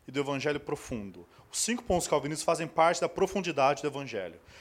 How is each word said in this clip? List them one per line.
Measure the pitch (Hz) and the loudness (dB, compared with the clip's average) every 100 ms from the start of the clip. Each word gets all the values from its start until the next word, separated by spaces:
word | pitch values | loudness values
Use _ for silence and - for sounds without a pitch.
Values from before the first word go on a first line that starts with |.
| - | -8
e | |
do | 139 | -4
evangelho | 139 139 147 143 | -2 0 0 -2
profundo. | - - - 120 98 90 87 - - | -4 -8 -6 -8 -8 -14 -20 -20 -10
Os | - | -4
cinco | - 240 | -2 -2
pontos | - 175 - | 0 0 2
calvinistas | 151 139 151 | 0 0 -2
fazem | - 160 160 | 0 0 0
parte | - 165 170 | 4 4 4
da | 165 | 0
profundidade | - 185 202 175 143 135 143 | 2 0 0 -2 4 4 4
do | 147 | -2
evangelho. | 135 135 107 90 85 - - | -4 -6 -6 -8 -10 -20 -20